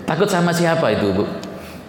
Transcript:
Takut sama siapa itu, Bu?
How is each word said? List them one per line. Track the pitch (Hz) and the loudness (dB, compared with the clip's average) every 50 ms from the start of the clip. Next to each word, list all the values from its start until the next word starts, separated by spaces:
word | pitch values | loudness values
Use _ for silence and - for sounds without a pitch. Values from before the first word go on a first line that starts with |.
| - - | -4 -4
Takut | 156 151 202 202 | 0 0 2 2
sama | 196 175 175 175 170 | 2 2 2 2 2
siapa | 170 175 165 165 - - 117 107 | 2 2 2 2 2 2 2 2
itu, | 98 104 101 | 2 2 2
Bu? | 92 98 95 - - - - - - - - - - - - | 2 0 0 -2 -4 -8 -10 -10 -12 -12 -14 -14 -16 -16 -16